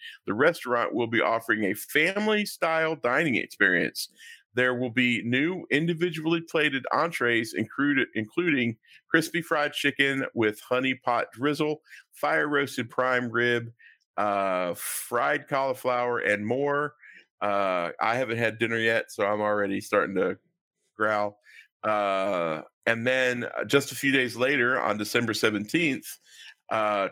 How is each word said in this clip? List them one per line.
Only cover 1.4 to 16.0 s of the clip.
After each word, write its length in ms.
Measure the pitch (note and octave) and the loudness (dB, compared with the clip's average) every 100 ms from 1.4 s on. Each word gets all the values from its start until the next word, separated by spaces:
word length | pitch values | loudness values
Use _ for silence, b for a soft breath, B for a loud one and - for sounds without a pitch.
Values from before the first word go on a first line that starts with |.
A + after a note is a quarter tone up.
| - G#2+ G2 | 0 0 0
a 80 | |
family-style 1200 | G2+ - D3 E3 G3 G#3+ G#3+ G3+ - E3 D#3+ D#3+ D#3 | -2 -2 0 2 0 0 0 -2 -2 -2 0 -2 -2
dining 380 | A#2+ C3+ E3 G2+ | 0 0 2 0
experience. 760 | - - G2 F2 E2+ - - B B B B | -4 2 4 4 0 -4 -12 B B B B
There 200 | A#2+ B2+ | 0 0
will 180 | B2 B2+ | 0 -2
be 300 | A#2+ B2 A#2 A#2 | 2 2 2 0
new 400 | B2+ D#3+ F#3 - | 0 0 -2 -2
individually 720 | C#3+ E3 D#3+ F3+ D#3+ D#3 E3+ | 0 0 0 -2 -2 0 -2
plated 460 | E3 D#3+ D3+ C3+ - | 0 0 0 0 0
entrees, 600 | B2+ E3+ - A#2+ A#2 A2+ | 0 0 0 2 2 0
included, 540 | - G#2+ - C#3+ C3+ - A2 | -4 -4 0 0 2 0 -2
including 640 | G#2+ - F3 C#3 A#2 A#2 B B - | -4 -2 0 2 0 -4 B B 0
crispy 320 | D#3+ D#3+ E3+ | 2 2 -4
fried 320 | - D#3 D3 | -2 0 0
chicken 520 | - C#3+ C#3 C#3 C3+ - | 0 0 2 2 0 -2
with 280 | A2+ G#2+ G#2 | 0 0 0
honey 320 | - B2+ C3 B2+ | -2 0 0 -2
pot 320 | - A#2 - | -2 -2 -2
drizzle, 480 | A2+ C#3+ C#3+ D3+ D3+ B B B | -2 -2 0 -2 -4 B B B
fire 340 | - D3+ D#3 D3+ | -6 0 0 2
roasted 420 | C#3+ C#3+ - A#2 | 0 0 -4 -4
prime 400 | - B2+ B2 B2 | -2 0 0 0
rib, 440 | A#2 A#2+ A#2+ A#2 - B B _ - | 0 2 2 -2 -14 B B _ -2
uh, 580 | G#2 G2+ G2 F2+ F2+ - | 0 0 0 0 -2 -4
fried 720 | - - - A#2+ C#3+ D3 - | -8 -8 -4 -2 0 -2 -2
cauliflower, 680 | C#3 C3+ B2+ B2+ B2 | -2 -2 -2 -2 0